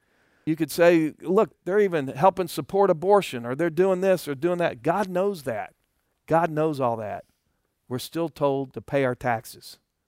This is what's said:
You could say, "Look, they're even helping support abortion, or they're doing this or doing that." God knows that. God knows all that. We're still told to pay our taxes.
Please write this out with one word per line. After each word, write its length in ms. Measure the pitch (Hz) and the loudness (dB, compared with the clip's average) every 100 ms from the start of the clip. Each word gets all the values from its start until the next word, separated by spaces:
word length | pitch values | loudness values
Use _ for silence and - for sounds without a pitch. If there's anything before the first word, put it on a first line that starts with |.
| _ _ _ _ | _ _ _ _
You 120 | - 160 | -6 -4
could 160 | 156 | -4
say, 420 | - 170 175 156 - | 4 6 6 2 -4
"Look, 300 | 147 185 190 _ | 0 2 2 _
they're 140 | - 202 | -2 0
even 300 | 202 170 135 | 2 0 -4
helping 400 | 123 185 185 180 | 2 2 2 -6
support 420 | - 139 196 196 | -6 -4 2 2
abortion, 560 | 170 180 202 - 123 120 | 2 4 4 2 -8 -6
or 80 | |
they're 160 | 135 170 | -2 -2
doing 300 | 156 190 185 | 0 2 2
this 260 | 190 185 - | 2 0 -2
or 80 | |
doing 240 | 135 165 175 | -4 -2 0
that." 240 | 170 117 | -2 -2
God 260 | 127 180 202 | -2 -2 -2
knows 360 | 180 196 190 | -2 -2 -4
that. 280 | 135 107 92 _ _ _ _ _ _ | -6 -8 -8 _ _ _ _ _ _
God 240 | 160 170 | 0 2
knows 300 | 151 156 143 | 0 -2 0
all 160 | 127 113 | -2 -2
that. 280 | 107 90 - _ _ _ _ _ _ | -6 -10 -14 _ _ _ _ _ _
We're 120 | 123 | -10
still 280 | - 160 165 | -8 -6 -6
told 440 | - 143 135 135 | -2 -2 0 -6
to 80 | 123 | -10
pay 240 | - 139 | -4 0
our 100 | 131 | 0
taxes. 640 | 123 127 113 - - - - _ _ | -2 -2 -2 -4 -20 -20 -20 _ _